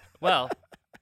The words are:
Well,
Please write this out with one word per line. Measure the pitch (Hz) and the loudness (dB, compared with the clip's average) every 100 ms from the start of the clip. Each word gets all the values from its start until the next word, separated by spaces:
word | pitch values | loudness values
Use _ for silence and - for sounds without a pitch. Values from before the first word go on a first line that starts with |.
| - _ | -20 _
Well, | 175 165 127 - _ - _ - | 0 0 0 -8 _ -20 _ -20